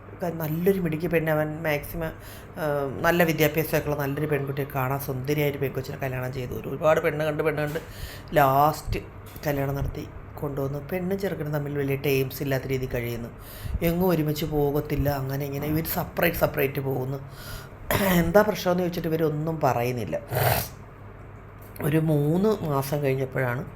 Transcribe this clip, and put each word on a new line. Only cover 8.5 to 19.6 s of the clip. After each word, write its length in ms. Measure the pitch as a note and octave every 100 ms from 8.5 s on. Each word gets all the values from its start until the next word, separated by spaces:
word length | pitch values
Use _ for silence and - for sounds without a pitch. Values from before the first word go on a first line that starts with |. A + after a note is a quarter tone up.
| C3+ D3+ D3+ - A#2+ - - - - D3+
കല്യാണം 280 | C#3 C#3
നടത്തി 300 | C#3 C3+ - D#3 - -
കൊണ്ടുവന്നു. 440 | - D3+ C#3 C3+ C#3+ C#3
പെണ്ണും 300 | F#3 F3 G3
ചെറുക്കനും 340 | G3 D#3+ D3+
തമ്മിൽ 220 | D3+ C#3+ C#3+
വലിയ 180 | C#3 C#3
ടേംസ് 460 | D3 C3+ C3 -
ഇല്ലാത്ത 240 | C#3 C3 C3
രീതിയിൽ 260 | C3 C3
കഴിയുന്നു. 380 | B2 A#2 A#2 A#2 - - - - -
എങ്ങും 240 | E3+ E3+ F#3
ഒരുമിച്ച് 360 | D#3+ D3+ D3
പോകത്തില്ല, 640 | D#3 D3+ C#3+ D3 D3 C#3+ C#3
അങ്ങനെ 340 | C#3 C3+ C#3
ഇങ്ങനെ. 220 | C#3+ C#3 D3
ഇവർ 200 | D#3 E3
സെപ്പറേറ്റ് 500 | F3+ D#3 - F3 E3+
സെപ്പറേറ്റ് 440 | D3+ - C#3 C#3
പോകുന്നു. 400 | C3+ C3+ C3 C#3 C#3 - - - - - - - G3
എന്താ 280 | F3 E3+ G3
പ്രശ്നമെന്ന് 400 | G#3+ F#3+ F3+ F3+
ചോദിച്ചിട്ട് 260 | F3 E3+ E3
ഇവരൊന്നും 480 | D#3+ D#3+ D3+ D#3+ D#3